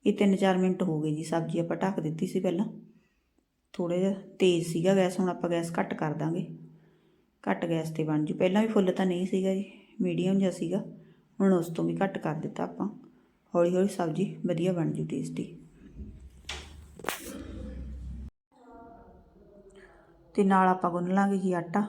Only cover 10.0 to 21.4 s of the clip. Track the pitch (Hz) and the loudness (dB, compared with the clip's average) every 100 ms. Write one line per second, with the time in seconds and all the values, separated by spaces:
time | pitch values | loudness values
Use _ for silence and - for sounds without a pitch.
10 | 180 170 180 196 196 175 170 190 - - | -2 0 2 2 2 0 -2 -2 -4 -16
11 | - - _ - 196 180 170 165 170 170 | -20 -20 _ 0 4 4 2 -2 -2 0
12 | 190 190 160 156 160 - 175 - 202 - | -2 -2 -4 -4 -6 -6 -8 -4 -6 -6
13 | - _ _ _ _ 175 175 180 202 - | -20 _ _ _ _ 2 4 4 0 0
14 | 170 156 196 - 175 165 175 175 151 151 | -4 -2 -4 -4 -4 0 0 0 -2 -2
15 | 156 - - - - - - - - - | -4 -6 -6 -6 -8 -12 -20 -20 -20 -16
16 | - - - - - - - - - - | -14 -16 -20 -20 -14 -14 -14 -20 -20 -18
17 | - - - - - - - - - - | -14 -14 -14 -14 -14 -12 -12 -12 -12 -12
18 | - - - _ _ _ - - - - | -12 -14 -14 _ _ _ -20 -20 -20 -20
19 | - - _ 180 202 202 - - - - | -20 -20 _ _ -20 -20 -20 -20 -20 -20
20 | _ _ - - 196 190 185 185 180 175 | _ _ -6 2 4 6 6 4 0 -2
21 | 175 190 196 196 | 0 2 2 2